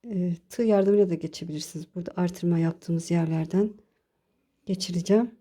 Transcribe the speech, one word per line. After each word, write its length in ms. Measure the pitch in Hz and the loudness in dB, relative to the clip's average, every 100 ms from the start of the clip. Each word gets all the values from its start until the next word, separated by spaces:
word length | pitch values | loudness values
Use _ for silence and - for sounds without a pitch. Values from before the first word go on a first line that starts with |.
| 240 | -4
e, 300 | 196 180 170 _ | -2 -2 -4 _
tığ 140 | - | -2
yardımıyla 460 | 233 202 196 208 190 | 4 4 6 4 4
da 60 | 170 | 0
geçebilirsiniz. 720 | 165 - 170 151 - 160 - 180 | -6 -10 -10 -8 -8 -12 -12 -10
Burada 160 | 175 - | -8 -2
artırma 440 | 180 180 175 170 | -2 0 0 2
yaptığımız 520 | 165 165 - 165 165 | 0 -2 -4 -4 0
yerlerden 600 | 170 160 160 160 185 214 208 _ _ _ _ _ _ _ _ - | 0 0 -2 0 0 0 -4 _ _ _ _ _ _ _ _ -8
geçireceğim. 720 | 185 - 175 170 208 240 - | -6 -4 -4 2 2 2 -6